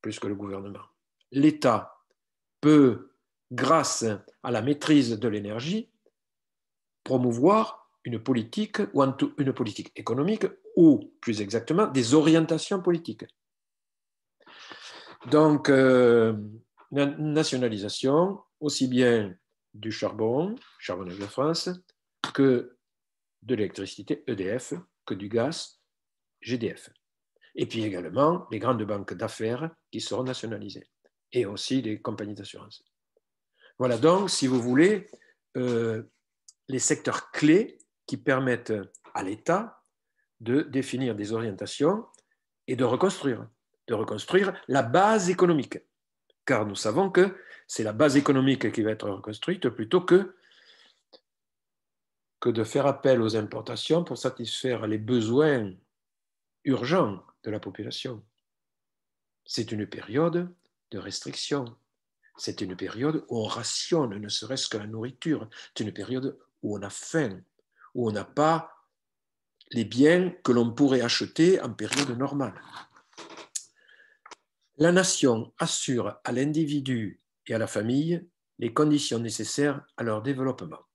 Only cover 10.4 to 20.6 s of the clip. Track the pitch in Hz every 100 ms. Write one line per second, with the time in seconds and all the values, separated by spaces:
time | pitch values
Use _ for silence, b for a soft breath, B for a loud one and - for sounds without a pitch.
10.4 | - - - - 165 120 - _ - 107
11.4 | 101 113 - 165 208 135 113 147 156 165
12.4 | 160 160 - 196 180 170 170 110 110 _
13.4 | _ _ _ _ _ _ _ _ _ _
14.4 | B B B B B B B B 123 151
15.4 | 156 147 147 135 131 127 123 117 113 107
16.4 | 104 113 _ _ - 143 143 151 151 151
17.4 | 147 131 123 107 101 - 135 147 185 196
18.4 | _ _ 151 - 127 123 123 117 104 90
19.4 | _ _ _ 110 107 107 101 104 110 127
20.4 | 185 247